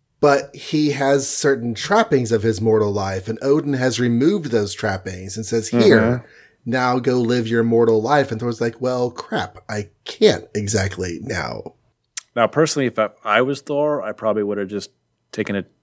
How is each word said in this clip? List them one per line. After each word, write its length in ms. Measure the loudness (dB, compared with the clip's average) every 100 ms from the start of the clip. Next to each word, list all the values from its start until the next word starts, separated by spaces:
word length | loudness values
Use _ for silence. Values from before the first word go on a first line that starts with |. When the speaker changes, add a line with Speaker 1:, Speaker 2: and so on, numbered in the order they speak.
| _ _
Speaker 1:
but 340 | 4 4 0
he 360 | -12 -4 0 0
has 360 | 0 2 2 0
certain 480 | -2 0 0 -2
trappings 560 | -6 0 2 4 2 2
of 120 | 0
his 160 | 0 0
mortal 320 | 2 4 2
life, 340 | -2 -4 -6 -6
and 100 | -4
Odin 300 | 2 2 0
has 260 | -2 0 0
removed 520 | 0 2 2 2 0
those 200 | 0 -2
trappings 640 | -4 -4 -4 -8 -12 -10 -8
and 80 |
says, 240 | -4 -4 0
"Here, 320 | 4 6 6
Speaker 2:
Mm-hmm. 240 | 4 0 -6 _ _ _ -4
Speaker 1:
now 280 | -2 0 0
go 140 | 0 0
live 280 | 2 0 0
your 160 | 0
mortal 360 | 2 4 4 4
life." 300 | 4 2 2
And 80 | -2
Thor's 200 | -6 -4
like, 200 | -4 -4
"Well, 300 | -4 -2 -4
crap, 480 | -6 -8 -6 -6 -10 -10
I 200 | -10 -10 _
can't 400 | -14 2 2 2 -4
exactly 640 | -8 -2 -2 -2 -4 -8 -8
now." 520 | -8 -6 -6 -8 -12 -18 _ _ _ -16 -8 0
Speaker 2:
Now, 100 | 0
personally, 400 | 2 0 0 -2
if 100 | -2
I, 80 | -4 _
I 180 | 0 2
was 180 | 2 -2
Thor, 380 | -4 -2 0 -2
I 120 | -6
probably 320 | -4 -2 0
would 140 | -2 -4
have 100 | -4
just 220 | -6 -10 _ _ _ _
taken 240 | -8 -4 -4
a 80 | -6 _